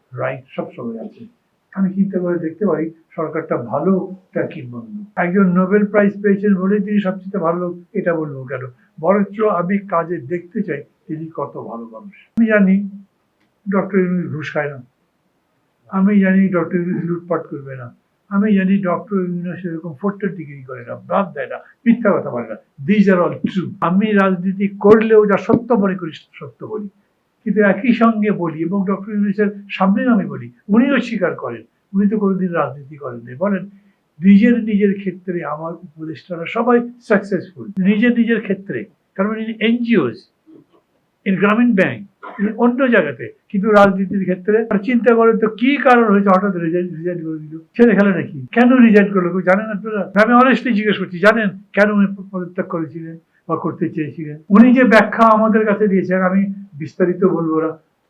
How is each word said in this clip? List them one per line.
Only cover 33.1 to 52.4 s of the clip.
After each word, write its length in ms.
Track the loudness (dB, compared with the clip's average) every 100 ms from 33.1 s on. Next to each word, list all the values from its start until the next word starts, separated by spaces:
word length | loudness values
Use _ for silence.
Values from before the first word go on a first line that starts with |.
| -14
নাই। 120 | -14 -6
বলেন, 340 | -4 -4 -6 -18 _ _ _ 0
নিজের 440 | 6 6 6 2
নিজের 360 | 0 2 2 0
ক্ষেত্রে 460 | -6 -8 -8 -8 -6
আমার 280 | -8 -10
উপদেষ্টারা 720 | -12 -16 -16 -14 -14 -12 -12 -6
সবাই 420 | -2 2 2 0 -8
সাকসেসফুল 720 | 0 0 0 -4 -6 -14 -8 0
নিজের 340 | 2 4 2 2
নিজের 240 | 2 0
ক্ষেত্রে, 440 | -2 -6 -6 -8 -10 _ _ -4
কারণ 240 | -4 -4
ইন 140 | -8 -2
এনজিওস, 680 | 0 0 2 2 0 -4 _ _ _ -20 _ _ _ _ _ _ -4
ইন 100 | 0
গ্রামীণ 400 | 2 4 2 2
ব্যাংক, 320 | 0 -2 -14 _ -14 -4
ইন 140 | -4 0
অন্য 340 | 0 2 2
জায়গাতে, 420 | 2 2 -4 -14 -18 _
কিন্তু 220 | -2 4
রাজনীতির 500 | 6 6 4 -2 -2
ক্ষেত্রে। 440 | -2 -2 0 0 2
আর 80 | -2
চিন্তা 380 | 0 2 4 4
করেন 220 | 4 2
তো 120 | 0
কি 280 | 0 0 2
কারণ 340 | 4 6 6
হয়েছে 180 | 4 4
হঠাৎ 260 | 2 2 -2
রিজাইন, 400 | -2 -2 -4 -6
রিজাইন 300 | -8 -6 -8
করে 140 | -10
দিল? 180 | -12 -16
ছেলে 380 | -6 2 4 4
খেলে 200 | 2 0
নাকি? 300 | -4 -10 -4
কেন 260 | 2 4 6
রিজাইন 360 | 8 6 4
করলো? 160 | 2 0
কেউ 120 | 0
জানেন 240 | 2 0 0
আপনারা? 460 | -8 -6 -6 -2 2
আমি 100 | 4
honestly 400 | 6 6 2 0
জিজ্ঞেস 240 | 0 0 -2
করছি, 220 | -4 2
জানেন 300 | 2 4 0 -6 -4
কেন 180 | 0 2
উনি 240 | 2 0 -2 -10
পদত্যাগ 360 | -10